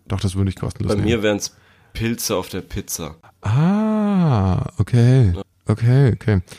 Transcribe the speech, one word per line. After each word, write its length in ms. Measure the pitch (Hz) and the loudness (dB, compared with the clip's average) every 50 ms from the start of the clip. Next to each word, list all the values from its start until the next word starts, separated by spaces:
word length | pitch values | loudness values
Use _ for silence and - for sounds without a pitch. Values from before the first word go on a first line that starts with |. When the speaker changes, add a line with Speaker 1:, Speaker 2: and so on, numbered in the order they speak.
| _ - | _ -8
Speaker 1:
Doch, 120 | 110 95 | -6 -4
das 160 | - 98 92 | -4 -4 -2
würde 120 | 95 98 95 | -2 -2 -2
ich 60 | 92 | -4
kostenlos 320 | - - 92 - - 101 - | -4 -8 -8 -8 -6 -4 -2
Speaker 2:
bei 40 | 107 | -2
Speaker 1:
nehmen. 100 | 101 101 | 0 0
Speaker 2:
mir 160 | 107 117 113 104 | 0 0 0 0
wären's 320 | 107 104 98 - - - _ _ _ _ _ _ _ - | 0 0 -2 -4 -8 -12 _ _ _ _ _ _ _ -8
Pilze 440 | - 113 113 117 113 - - 107 | -6 -4 -4 -4 -4 -4 -4 -4
auf 120 | 92 92 - | -4 -4 -6
der 120 | - 95 90 | -8 -10 -10
Pizza. 540 | - - 107 95 - - - 85 73 78 - _ _ _ _ - | -10 -10 -10 -10 -8 -10 -10 -10 -12 -14 -16 _ _ _ _ -4
Speaker 1:
Ah, 1200 | 101 110 135 156 175 202 208 214 220 214 214 208 208 202 185 175 156 127 104 95 95 90 - - - - - | -2 0 2 2 2 2 0 -2 -2 -2 -2 -2 0 0 0 2 2 2 2 2 2 0 0 -2 -4 -4 -4
okay. 540 | 98 - - 117 117 123 127 135 123 95 87 | -2 0 2 4 4 6 6 6 4 4 2
Speaker 2:
Ja. 80 | 92 98 - _ _ _ - | -2 -6 -12 _ _ _ -2
Speaker 1:
Okay, 440 | 107 107 117 120 123 135 143 123 90 | -2 0 2 4 4 4 4 4 2
okay. 280 | - - - 107 92 - - - | 0 0 0 0 0 0 -4 -10